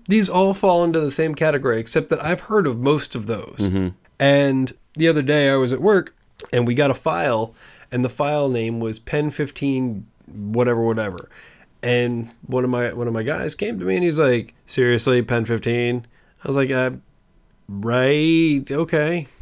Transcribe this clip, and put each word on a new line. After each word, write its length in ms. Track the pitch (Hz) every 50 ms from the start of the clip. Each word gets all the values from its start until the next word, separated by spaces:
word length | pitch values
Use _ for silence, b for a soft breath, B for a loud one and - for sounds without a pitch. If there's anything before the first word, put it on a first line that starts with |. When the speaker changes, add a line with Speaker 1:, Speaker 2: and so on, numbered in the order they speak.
| - -
Speaker 1:
These 220 | 196 220 208 190
all 240 | - 180 190 190 190
fall 300 | 196 - 196 180 175 175
into 160 | 170 165 160
the 100 | 151 143
same 240 | 131 - 160 160 151
category, 440 | 139 160 156 147 139 - 131 117 113
except 260 | 117 - - 160 147 -
that 140 | 160 147 -
I've 180 | 156 175 -
heard 240 | - - 220 214 190
of 140 | 147 120 113
most 340 | 123 139 151 147 - - -
of 140 | 123 107 104
those. 280 | 113 98 - - - -
Speaker 2:
Mm-hmm. 300 | 104 98 92 95 95 92 90 - _ _ _ -
Speaker 1:
And 540 | 135 139 139 143 143 139 135 131 131 127 - - _ _ _
the 120 | - 160 165
other 120 | 160 151
day 280 | 139 131 147 151 143 139
I 60 | 139 135
was 160 | 131 123 127
at 80 | 127
work, 340 | 147 202 214 185 165 - - _ _ _ _ - - - -
and 120 | 123 120
we 100 | 117 120
got 160 | 127 147 143
a 20 | 131
file, 600 | - - 160 160 170 170 143 120 110 113 113 B B B B B B B B
and 140 | - 123 123
the 40 | 127
file 380 | 120 - 147 143 151 147 143 139
name 320 | 127 117 113 113 117 117
was 200 | 113 113 110 -
pen 320 | - - - 147 147 151
fifteen 760 | 143 - 151 139 - - 143 139 135 131 131 123 110 98 - - _ _ _ - -
whatever, 480 | 107 101 101 110 117 123 123 120 117
whatever. 480 | 117 113 113 113 110 104 92 87 - B B B B B B B B B _ _ -
And 460 | 120 123 123 123 123 123 117 113 113 - _ - -
one 160 | 123 127 127
of 60 | 123
my, 240 | 123 120 123 117 -
one 140 | 120 120 117
of 60 | 113
my 100 | 113 110
guys 300 | 123 156 170 - 156 -
came 220 | - - 208 240 190
to 80 | 180
me 100 | 185 190
and 80 | 185 180
he's 120 | 170 156 147
like, 360 | 160 135 123 120 107 - - _ _ -
"Seriously, 540 | - - 127 123 120 113 - 135 127 123
Pen 220 | 117 - 127 117 113
fifteen?" 600 | 107 117 113 - 117 117 120 120 120 123 123 117 b b b b b b b -
I 40 | -
was 80 | 135
like, 160 | 139 135 131
"Uh, 200 | 135 127 127 127 127 127 - _ _ _ _ _ _ _ _ _ _ _ _ -
right, 960 | 101 98 104 113 120 127 127 131 147 151 151 160 165 165 165 160 147 139 127 -
okay." 580 | 139 147 165 160 - 156 151 156 175 175 147 - - -